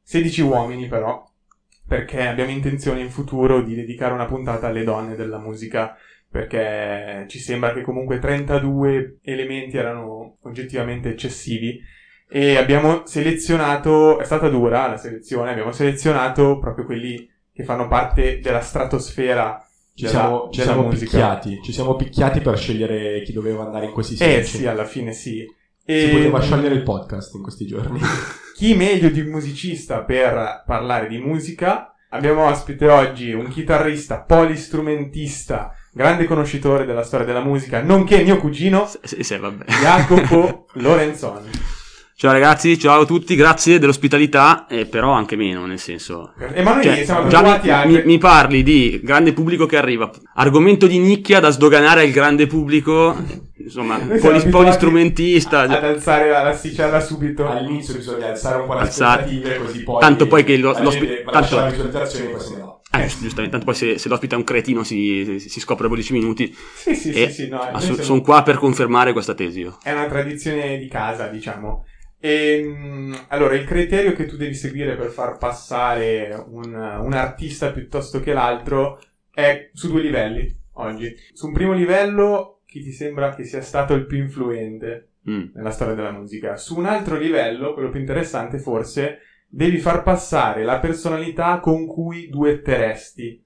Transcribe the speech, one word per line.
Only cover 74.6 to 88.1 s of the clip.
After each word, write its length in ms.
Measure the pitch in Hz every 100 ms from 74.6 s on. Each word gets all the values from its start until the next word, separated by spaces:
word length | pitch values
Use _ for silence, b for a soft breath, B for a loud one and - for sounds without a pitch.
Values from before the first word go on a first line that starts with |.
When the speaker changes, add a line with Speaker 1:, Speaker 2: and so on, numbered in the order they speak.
| 139 135 135 123
Speaker 1:
per 140 | 120
far 260 | - 123 -
passare 1080 | 123 120 - 123 123 120 113 110 104 107 -
un, 240 | 117 117
un 400 | 113 110 104 123
artista 560 | 135 131 - 156 - 143
piuttosto 480 | 131 - 143 139 139
che 120 | 139
l'altro 640 | 139 120 123 - 139 139 - b _ _
è 380 | - 143 143 -
su 140 | - 175
due 120 | 160
livelli 500 | 151 123 107 113 110 - -
oggi. 420 | - 110 110 117 - b
Su 120 | _ 156
un 60 |
primo 200 | 139 190
livello, 880 | 185 175 190 202 202 202 202 - _ _
chi 160 | 147
ti 100 | 135
sembra 440 | 131 147 143 139 135
che 80 |
sia 180 | 123 135
stato 320 | 131 143 139
il 120 | 139 135
più 100 | 139
influente 920 | 135 135 123 113 110 110 113 117 _ _ -
Speaker 3:
Mm. 180 | 107 90 -
Speaker 1:
nella 160 | 107
storia 220 | - 117
della 180 | 110 104
musica. 420 | 101 104 107 110 -
Su 220 | - 170
un 80 | 185
altro 320 | 208 - -
livello, 560 | 160 156 117 120 143
quello 160 | - 131
più 100 | 139
interessante 600 | 135